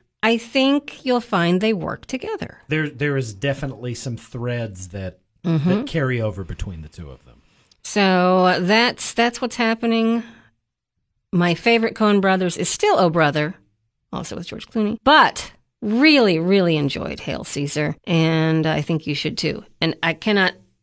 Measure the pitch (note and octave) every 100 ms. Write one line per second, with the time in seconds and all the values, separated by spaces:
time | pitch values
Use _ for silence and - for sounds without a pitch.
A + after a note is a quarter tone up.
0 | _ _ A3 A#3 A3+ C#4 C4 C#4+ C#4+ -
1 | C4 B3 A#3 F#3+ E3+ F3+ A3 G#3 D#3+ -
2 | - C4 - A4 - - - D3+ D3+ C#3
3 | D3 C#3 A#2 G2 C#3 C3+ C#3+ A2 B2 A#2
4 | C3+ A2+ - B2 A#2+ A#2+ A2+ F#2 F#2+ G2
5 | F#2+ - _ _ F3 D#3+ D#3 F#3+ C#4 -
6 | C3 B2 G#2+ G2 F2+ - - E2+ D2+ -
7 | D2+ C2 _ A#1 _ _ _ _ - G#3
8 | G3 F#3 F3+ F#3 F3+ E3 F3+ A3 A#3+ -
9 | - - A#3 A#3 A#3+ - A3+ A3+ A#3 A3+
10 | A3+ A#3 A3 - _ _ _ _ _ _
11 | _ _ _ F3+ F3 E3+ A#3 A#3 A3+ G3+
12 | G#3+ G#3 F#3+ F#3+ F#3 - F3+ - G#4 F#4+
13 | F3+ E3 D3+ D3+ D3+ - _ _ _ _
14 | _ - - - F3 - - A3+ G#3 A3+
15 | - D4+ G3+ - - - _ _ G#3+ A3
16 | D4+ D4 A3 D#3+ E3+ G3 F3 D#3 C#3+ -
17 | - - - E2+ - - D3 D3+ D3+ D3+
18 | - E3 D#3+ D#3+ D#3+ D#3+ D#3+ D#3 D3 D#3+
19 | D3+ D3 D3+ - - - - _ E3 -
20 | E3 D#3+ A3 G3+ F#3 - _ _